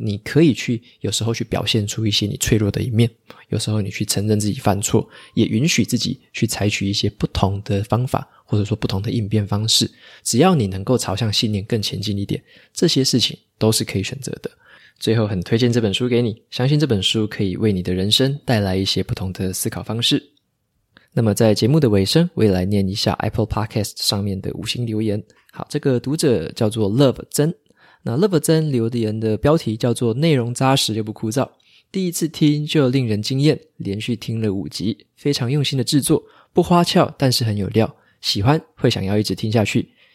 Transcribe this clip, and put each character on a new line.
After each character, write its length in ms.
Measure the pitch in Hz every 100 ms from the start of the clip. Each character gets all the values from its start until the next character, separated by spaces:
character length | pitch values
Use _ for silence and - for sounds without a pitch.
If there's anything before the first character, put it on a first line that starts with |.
你 160 | 113 101
可 240 | - 143
以 100 | 165
去， 300 | 110 - 113 _ _
有 100 | 104
时 140 | -
候 80 | 107
去 100 | 117
表 200 | 147 -
现 220 | - 113 101
出 200 | - 110
一 40 |
些 160 | 101 101
你 100 | 98
脆 220 | - 110
弱 120 | 104
的 120 | 101
一 80 | 101
面， 180 | 107 117 _ _ - -
有 100 | 107
时 120 | 110
候 100 | 107
你 80 | 98
去 160 | -
承 220 | 101 - 104
认 120 | 107
自 140 | 104
己 80 | -
犯 180 | - 98
错， 260 | - 113 - - -
也 120 | - 104
允 200 | 107 160
许 160 | -
自 140 | 101 247
己 240 | - - _
去 120 | - 113
采 220 | - 101
取 180 | - 98
一 60 |
些 160 | 98 101
不 180 | - -
同 340 | - 95 101
的 180 | - 101
方 220 | 104 113 127
法， 220 | - - _
或 140 | - 107
者 60 | 101
说 100 | 107
不 100 | -
同 140 | 95
的 100 | 104
应 160 | 110 101
变 200 | 107 101
方 200 | 104 110
式。 240 | - - _ - -
只 160 | - 117
要 160 | 180
你 120 | 165 98
能 180 | 95
够 140 | 98 123
朝 180 | - 95
向 160 | 113
信 180 | 101 113
念 140 | 101
更 160 | 98 113
前 180 | 98 98
进 200 | 104 101
一 80 | 101
点， 160 | 98 _ - _
这 120 | - 170
些 160 | 131
事 160 | 131 127
情 200 | - - _ -
都 160 | 110
是 100 | 110
可 160 | 113 101
以 40 |
选 160 | 95 -
择 100 | - -
的。 80 | - _ _ - - -
最 180 | 110 113
后 100 | 107
很 140 | 92
推 160 | 85 113
荐 160 | 123
这 80 | 117
本 140 | 110
书 120 | 95 123
给 140 | 120
你， 220 | 120 - -
相 180 | - 131
信 100 | 151
这 80 | 147
本 160 | 104
书 240 | - 113 107
可 160 | -
以 140 | 98 90
为 160 | 107
你 100 | 95
的 120 | 90
人 180 | 90 98
生 260 | - 135 143
带 160 | - 113
来 160 | 98 95
一 80 |
些 180 | 98 -
不 120 | 92
同 180 | - 92
的 180 | 90 92
思 200 | 90 113
考 120 | 90
方 200 | - 110
式。 200 | 120 147 - _ _ _ _ _ _ _ _
那 80 | -
么 100 | 113
在 220 | 98 113
节 120 | 101 110
目 140 | 160
的 80 | 131
尾 160 | 101
声， 240 | 95 160 175
我 100 | -
也 60 | 110
来 160 | 90 92
念 200 | 101 95
一 80 |
下 200 | 101 - 85
Apple 260 | 101 - 107
Podcast 460 | 110 110 110 101 -
上 260 | - 104
面 160 | 101 95
的 100 | 101
五 140 | - 110
星 180 | 123
留 160 | 117 107
言。 240 | 110 104 - _ _
好， 140 | - -
这 80 | 147
个 200 | 143 123
读 160 | 131
者 380 | 156 151 104 78
叫 160 | - 110
做 240 | 113 101
Love 300 | 113 139 - -
珍。 240 | - 147 - _ _ _ _
那 140 | - 120
Love 220 | 208 170
珍 300 | 151 160 156
留 180 | 127 113
言 280 | 120 110 110
的 200 | 110 107
标 180 | 143 165
题 180 | -
叫 200 | 110 123
做 180 | 117 120
“内 200 | 113 165
容 180 | 139 117
扎 240 | 120 135 135
实 180 | -
又 80 | 110
不 100 | 107
枯 160 | 107 110
燥”， 180 | 117 117 _ _ _ _
第 160 | 190 185
一 60 |
次 160 | 170 156
听 380 | - 151 147 151
就 240 | 156 131
令 180 | 131 120
人 140 | 104
惊 180 | 104 131
艳， 180 | 151 135 _ -
连 200 | 95 101
续 160 | 110
听 260 | 113 - 113
了 120 | 110
五 160 | 98 71
集， 380 | - 92 - _ _
非 160 | 143
常 180 | 143 120
用 140 | 147
心 140 | 135 135
的 60 |
制 180 | 117 147
作， 200 | 123 160 - _ _
不 100 | -
花 220 | 170 175
俏， 300 | 175 185 147 -
但 140 | 135
是 100 | -
很 140 | 113 104
有 100 | 95
料， 260 | 110 127 - _ _
喜 220 | - 104
欢 180 | 104 160 -
会 160 | - 123
想 120 | 101
要 140 | 95 104
一 60 |
直 120 | 107
听 160 | 95 110
下 140 | 110
去， 260 | 101 120 90 _ _